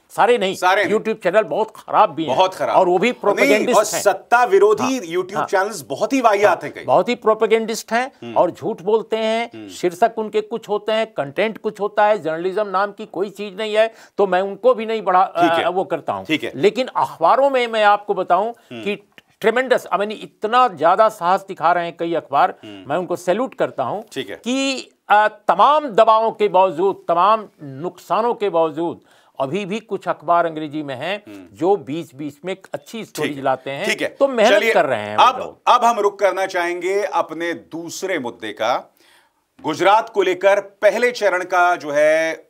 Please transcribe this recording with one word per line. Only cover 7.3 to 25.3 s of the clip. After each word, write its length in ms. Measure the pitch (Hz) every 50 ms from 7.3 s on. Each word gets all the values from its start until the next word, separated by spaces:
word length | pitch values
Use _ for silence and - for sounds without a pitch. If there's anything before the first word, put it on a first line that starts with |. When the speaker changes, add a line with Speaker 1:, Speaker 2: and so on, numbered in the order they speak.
| 214 214 220 202 226 226 226 214 226 - - -
Speaker 1:
हैं 200 | 220 240 254 277 - _ -
Speaker 2:
हम्म। 140 | - 113
Speaker 1:
और 140 | 123 175 175
झूठ 300 | - - 135 202 220 180
बोलते 360 | 165 202 220 220 214 220 220
हैं, 340 | 220 220 220 226 226 233 - -
Speaker 2:
हम्म। 140 | - - 190
Speaker 1:
शीर्षक 440 | - - - 180 170 170 226 220 226
उनके 240 | 220 214 208 208 214
कुछ 280 | 214 - 233 220 - -
होते 220 | 208 202 202 220
हैं, 220 | 220 220 220 220 -
कंटेंट 440 | - 139 139 139 - 202 220 202
कुछ 220 | - - 214 - -
होता 260 | 202 208 208 220 208
है, 160 | 208 214 196
जर्नलिज्म 460 | 143 160 160 165 175 190 180 208 214
नाम 240 | 202 185 185 202 208
की 140 | 202 220 214
कोई 240 | - - 160 202 208
चीज 280 | - - 208 208 180
नहीं 180 | 190 220 214 208
है, 180 | 214 226 226 - - - - _
तो 100 | - 202
मैं 140 | 190 180 180
उनको 320 | 196 196 202 - - 254 247
भी 120 | 208 226
नहीं 160 | 214 226 220
बढ़ा-, 400 | 180 190 180 185 190 175 - 170
Speaker 2:
ठीक 100 | 175 165
है। 120 | 165 165 160
Speaker 1:
अ, 60 | 170
वो 140 | 180 190 180
करता 300 | - 175 147 - - 104
हूँ। 120 | 98 -
Speaker 2:
ठीक 180 | - 160 135 123
है। 80 | 92 -
Speaker 1:
लेकिन 320 | 120 156 208 - 247 254
अखबारों 600 | - - 165 135 - 147 - 160 175 220 254 277 277
में 180 | 269 247 240
मैं 160 | 233 226 220 214
आपको 300 | 202 208 202 208 - 196
बताऊं 360 | 180 175 - 175 185 208 233
Speaker 2:
हम्म। 340 | 233 _ _ - 127 117 -
Speaker 1:
कि 120 | 202 208 - - _ _ _ _ _ _ -
ट्रेमेंडस, 460 | - 220 220 247 262 240 233 190 - - 180
I 40 |
mean, 140 | 180 202 214
इतना 560 | 214 - - - _ _ - 208 233 254 254
ज्यादा 420 | 240 185 131 151 165 185 208 220 214
साहस 360 | 214 - 170 175 190 190 190
दिखा 240 | - 180 - 151 165
रहे 140 | 175 175 170
हैं 120 | 170 170
कई 160 | - 170 170 170
अखबार, 460 | 151 - - 135 143 175 190 196 - -
Speaker 2:
हम्म। 260 | 214 202 98 92 131
Speaker 1:
मैं 80 | 147
उनको 180 | 180 180 139 131
सैल्यूट 400 | 127 - 180 180 220 262 226 -
करता 280 | - 165 135 - - 127
हूं 180 | 117 165 208 226 -
Speaker 2:
ठीक 180 | - 139 113 95
है। 60 | 87
Speaker 1:
कि, 540 | - - 226 254 269 269 269 262 240 202 - _ _ _ -
अ, 180 | 202 208 214
तमाम 600 | 208